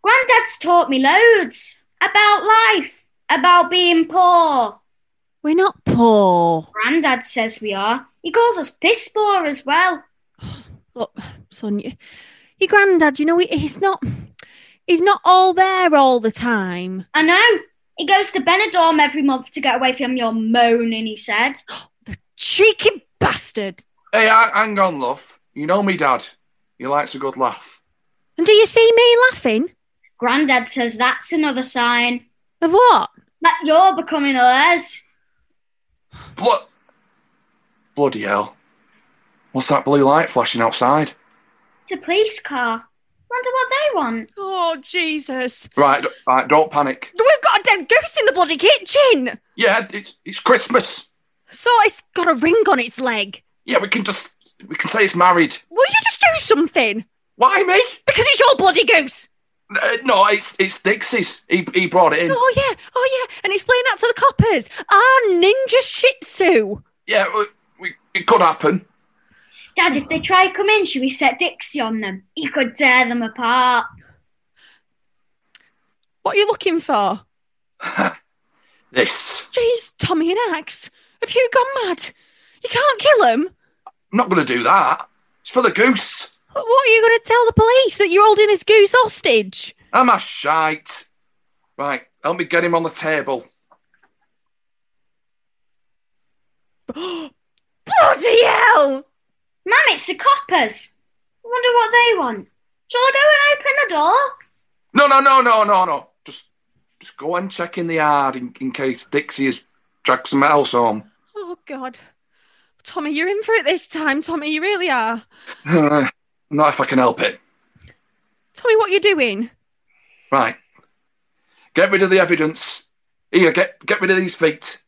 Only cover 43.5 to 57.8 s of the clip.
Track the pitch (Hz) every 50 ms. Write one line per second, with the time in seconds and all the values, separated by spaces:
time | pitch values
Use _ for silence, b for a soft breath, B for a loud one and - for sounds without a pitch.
43.5 | 508 523 508 494 508 554 605 605 508 359 285 233 226 226 220 _ _ - 392 381
44.5 | 381 370 349 339 330 285 - - - 359 339 320 302 302 269 - 254 262 254 254
45.5 | - - - - _ - 143 139 139 - - - - - _ - 127 131 127 127
46.5 | 147 156 160 156 - 147 143 131 131 - - - _ - 453 523 622 523 - -
47.5 | - 415 381 - 427 381 285 - 453 587 622 - - 622 453 453 523 349 349 294
48.5 | 330 269 - 415 587 - - - - 554 587 523 453 285 254 240 - - _ _
49.5 | _ - 220 208 202 226 - - - 208 202 - - _ _ - 190 - - -
50.5 | 254 - - - 240 247 - - - - - _ _ _ _ _ _ _ _ _
51.5 | - - - 466 480 466 415 415 - - _ _ _ - 339 339 320 240 262 320
52.5 | 349 453 427 - 392 254 233 240 - - 262 247 226 214 202 196 - - _ _
53.5 | _ _ _ - - - 196 196 - 240 196 208 196 - - - _ _ _ -
54.5 | _ _ - - 160 - - 202 - 226 208 190 - 175 180 185 180 175 160 131
55.5 | - - _ _ 330 415 - - 807 880 - 906 - - - 698 659 640 - -
56.5 | 440 285 339 302 - - 254 220 202 226 - _ _ _ _ _ _ _ 233 269
57.5 | 392 381 392 359 359 392